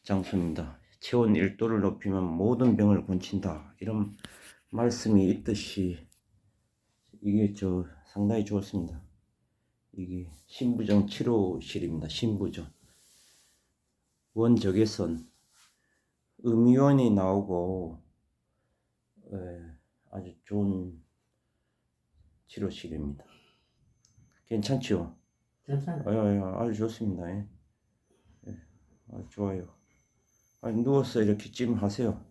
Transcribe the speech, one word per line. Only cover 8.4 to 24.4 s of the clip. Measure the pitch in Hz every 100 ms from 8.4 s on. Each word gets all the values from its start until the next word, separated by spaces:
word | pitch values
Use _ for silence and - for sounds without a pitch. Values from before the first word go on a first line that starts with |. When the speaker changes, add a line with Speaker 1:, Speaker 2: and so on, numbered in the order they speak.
Speaker 1:
좋습니다. | 101 104 98 101 82 76 - _ _ _ _ _ _ _ _
이게 | - 90 92 87 - -
신부전 | - 123 113 104 104 98
치료실입니다. | - 117 113 92 78 73 104 85 80 78
신부전. | - 117 101 127 - 73 _ _ _ - - - _ _ _ _ _ _ _ _ _ _
원적외선, | 107 117 113 98 95 107 - 85 82 - _ _ _ - _ _ _ _ _ _ _
음이온이 | 123 113 120 127 139 139 120
나오고, | 101 92 101 98 87 90 92 82 78 _ _ _ _ _ _ _ _ _ _ _ _ -
예, | 98 90 87 82 80 _ _ _
아주 | 98 90 -
좋은 | - 104 101 95 90 82 _ _ _ _ _ _ _ _ _ _ _ _ _ _ _
치료실입니다. | - 98 - 85 76 71 71 - _ _ _ _ _ _ _ _ _ _ _